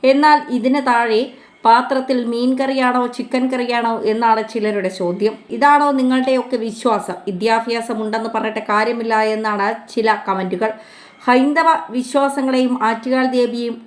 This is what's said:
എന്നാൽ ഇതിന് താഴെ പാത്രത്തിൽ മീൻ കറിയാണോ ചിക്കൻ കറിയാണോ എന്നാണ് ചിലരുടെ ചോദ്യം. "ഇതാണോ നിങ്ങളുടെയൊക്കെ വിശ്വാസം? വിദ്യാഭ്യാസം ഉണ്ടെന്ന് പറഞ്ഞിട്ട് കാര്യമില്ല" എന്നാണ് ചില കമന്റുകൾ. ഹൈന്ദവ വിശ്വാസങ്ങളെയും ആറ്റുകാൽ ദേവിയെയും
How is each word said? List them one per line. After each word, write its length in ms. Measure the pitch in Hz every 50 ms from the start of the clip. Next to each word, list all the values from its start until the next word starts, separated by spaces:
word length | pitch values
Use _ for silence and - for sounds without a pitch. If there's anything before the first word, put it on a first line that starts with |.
| -
എന്നാൽ 380 | 262 269 285 294 302 302 294 294 -
ഇതിന് 360 | 247 240 214 262 262 285 262
താഴെ 460 | 269 247 233 240 233 220 214 254 262 - - - - _ _ -
പാത്രത്തിൽ 600 | 226 233 240 254 254 277 262 254 - 262 247 240
മീൻ 340 | 233 233 233 247 254 262 262
കറിയാണോ 480 | 269 269 269 262 254 247 247 247 247
ചിക്കൻ 440 | 240 247 - 254 - - 254 254 262
കറിയാണോ 500 | 254 254 247 240 240 240 233 233 226 220
എന്നാണ് 420 | - 214 214 226 233 233 220 220 214 220
ചിലരുടെ 400 | - 240 208 214 208 202 190 190
ചോദ്യം. 460 | 185 - 185 175 175 208 208 214 220 - - -
"ഇതാണോ 400 | 220 226 269 285 294 294 294 285
നിങ്ങളുടെയൊക്കെ 640 | 277 262 254 254 254 262 247 262 262 254 247 247 -
വിശ്വാസം? 580 | 233 220 226 214 - - 247 220 202 196 - 180 - -
വിദ്യാഭ്യാസം 760 | - 196 175 190 226 226 226 226 240 240 233 226 233 240 214 220
ഉണ്ടെന്ന് 280 | 214 208 226 220 226 226
പറഞ്ഞിട്ട് 260 | 226 220 220 214 220
കാര്യമില്ല" 600 | 214 - 208 208 220 226 240 233 226 226 220 214 214
എന്നാണ് 720 | 214 214 214 220 220 208 202 196 208 226 226 - - -
ചില 220 | - 220 220 214 202 - -
കമന്റുകൾ. 440 | 190 190 185 185 180 180 220 220 220 - - - - - - - - - -
ഹൈന്ദവ 440 | - 247 254 262 285 294 320 330 320 320 311 - -
വിശ്വാസങ്ങളെയും 920 | 220 254 247 - - 285 277 277 269 285 262 262 262 254 254 247 247 254 214
ആറ്റുകാൽ 440 | 220 226 226 - 262 254 262 262
ദേവിയെയും 500 | 254 247 247 240 226 220 240 240 233 226 226 -